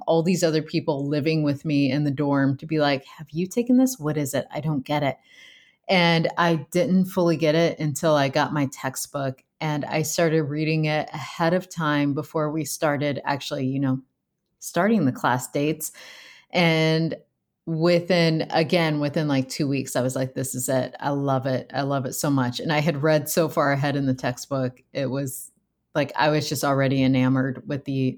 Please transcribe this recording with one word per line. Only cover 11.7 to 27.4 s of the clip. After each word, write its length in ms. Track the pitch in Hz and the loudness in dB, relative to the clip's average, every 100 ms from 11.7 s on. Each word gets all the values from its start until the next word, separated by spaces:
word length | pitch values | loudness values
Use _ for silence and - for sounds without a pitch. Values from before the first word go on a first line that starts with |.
| - 156 147 143 | -4 0 2 0
before 380 | 143 147 160 151 | -2 -4 -2 -2
we 120 | 156 | -4
started 560 | 151 - 160 143 147 135 139 | -6 -2 -2 0 -2 -4 -4
actually, 400 | 143 - 143 131 | -6 -6 -6 -4
you 140 | 139 | 0
know, 220 | 139 131 - _ _ _ _ _ | 0 -2 -4 _ _ _ _ _
starting 460 | - - 196 226 143 | -8 -2 2 2 0
the 60 | |
class 380 | - 143 127 - | 0 0 0 -2
dates. 420 | - 143 156 - - - - - - _ | -2 -2 -2 -8 -14 -20 -20 -20 -20 _
And 640 | - 170 160 160 160 165 - - _ _ _ - | 2 2 4 2 2 0 -4 -12 _ _ _ -6
within, 800 | 160 170 175 170 180 165 160 - | 0 2 2 2 2 4 2 0
again, 480 | - 156 180 160 151 | 0 2 2 2 0
within, 280 | 147 139 151 | 0 0 0
like, 220 | 135 131 | 0 0
two 180 | - 143 | -2 -2
weeks, 280 | 139 131 139 | -2 -2 -2
I 80 | |
was 120 | 127 131 | -2 -2
like, 200 | 131 - | -4 -4
"This 180 | 139 | -6
is 160 | 131 127 | -6 -2
it. 260 | 131 127 - | -2 -2 -6
I 100 | 139 | -4
love 380 | 143 139 131 131 | -2 0 0 0
it. 240 | 127 - | -4 -4
I 80 | 127 | -6
love 240 | 139 139 131 | -2 -2 -4
it 80 | |
so 160 | - 160 | -4 0
much." 300 | 139 123 123 | 2 0 -2
And 120 | 139 | -2
I 100 | 151 | 0
had 200 | 147 147 | 0 0
read 280 | 156 156 135 | 2 2 0
so 200 | - 156 | 0 0
far 220 | - 143 | 2 0
ahead 240 | 139 143 143 | 2 0 0
in 100 | 135 | 0
the 80 | |
textbook. 720 | 131 139 123 - 135 127 123 _ | 0 -2 -6 -6 -4 -4 -6 _
It 140 | - 135 | -6 -4
was, 400 | 131 139 - - _ _ _ _ | -4 -6 -8 -14 _ _ _ _
like, 200 | - 139 - | -2 -2 2
I 140 | 151 | 2
was 180 | 151 147 | 2 0
just 160 | 151 | -2
already 400 | 147 135 135 135 | 0 2 2 4
enamored 640 | 131 131 127 131 | 4 4 4 2